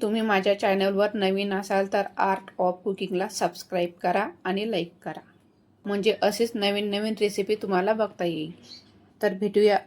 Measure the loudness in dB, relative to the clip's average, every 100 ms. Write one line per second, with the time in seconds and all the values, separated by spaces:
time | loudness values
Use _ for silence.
0 | 0 0 2 2 2 2 2 2 2 2
1 | 0 2 0 0 -2 -4 0 0 2 0
2 | -2 -2 0 0 -4 -2 0 0 -4 -4
3 | -4 -4 -4 -2 -4 -4 -6 -4 -4 -2
4 | -2 0 -2 -6 -4 -4 -2 -4 -4 -10
5 | -14 -12 -16 _ _ _ _ _ -4 0
6 | 0 2 0 2 -2 0 0 0 0 -2
7 | -2 0 0 0 -2 -2 0 2 2 0
8 | -2 -2 -4 -4 -8 -12 -20 -20 -20 -20
9 | -20 _ -2 0 0 4 4 4